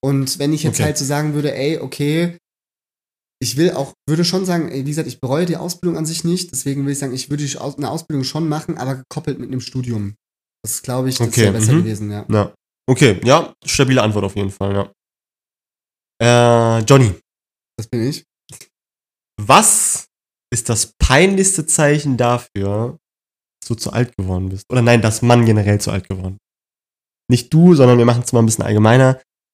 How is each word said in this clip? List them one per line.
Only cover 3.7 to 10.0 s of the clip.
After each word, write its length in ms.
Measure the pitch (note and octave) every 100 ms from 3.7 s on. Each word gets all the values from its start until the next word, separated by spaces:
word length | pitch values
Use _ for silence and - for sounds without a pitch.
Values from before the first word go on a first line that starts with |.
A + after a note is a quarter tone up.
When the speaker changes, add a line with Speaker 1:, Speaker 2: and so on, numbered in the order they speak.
Speaker 1:
auch, 220 | F3 C#3 _ -
würde 160 | D#3 E3+
schon 200 | F#3 F#3
sagen, 240 | F3 D3+
ey, 160 | C3+ C#3
wie 40 |
gesagt, 180 | D3 C#3
ich 120 | A#2+
bereue 260 | B2 C#3+ F3
die 120 | E3
Ausbildung 400 | F3 - F3 E3
an 80 | D#3+
sich 180 | E3
nicht. 280 | E3+ F3+ -
Deswegen 340 | - C#3+ C#3 C#3
will 80 |
ich 60 | C#3
sagen, 140 | C#3
ich 160 | B2+ -
würde 160 | D3 D3
die 120 | -
Aus-, 200 | C#3 C3+
eine 120 | D3
Ausbildung 340 | D#3 - D3
schon 240 | C3 D3+ E3
machen, 300 | D3+ D#3 D#3+
aber 180 | C3 C3+
gekoppelt 440 | C3 - - C3+
mit 100 | B2
einem 100 | C3
Studium. 540 | - C3 B2 A2+